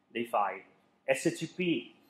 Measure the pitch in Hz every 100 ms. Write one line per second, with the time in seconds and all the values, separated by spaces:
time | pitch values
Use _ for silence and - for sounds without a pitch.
0 | _ 117 117 113 98 95 - _ _ _
1 | - 135 170 165 160 - 180 123 - -